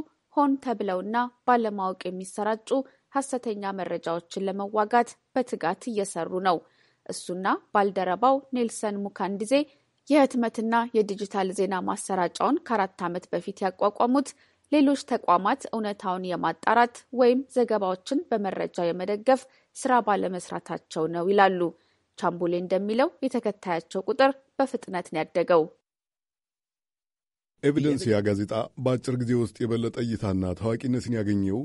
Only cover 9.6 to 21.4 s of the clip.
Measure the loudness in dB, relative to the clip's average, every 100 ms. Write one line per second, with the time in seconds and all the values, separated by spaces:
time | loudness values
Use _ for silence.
9.6 | 0 _ _ _ 2 4 4 2 -2 -2
10.6 | 0 0 2 0 0 -2 -6 -2 -2 -2
11.6 | -2 -2 -4 -6 -4 0 0 0 0 0
12.6 | 0 0 -2 -2 -4 -4 -4 -6 -6 -4
13.6 | -4 0 0 2 2 2 0 -6 _ _
14.6 | 0 4 4 2 -2 -2 2 2 2 -2
15.6 | -4 -6 -4 -4 -4 -4 -4 -2 -2 -2
16.6 | 2 4 4 0 -6 2 4 4 0 0
17.6 | 2 0 0 -4 -2 -4 -2 -2 -2 -4
18.6 | -6 -2 -2 -2 -4 -2 2 2 0 _
19.6 | _ -6 2 2 4 0 0 -4 -8 -10
20.6 | -8 -10 -8 -4 -2 0 2 6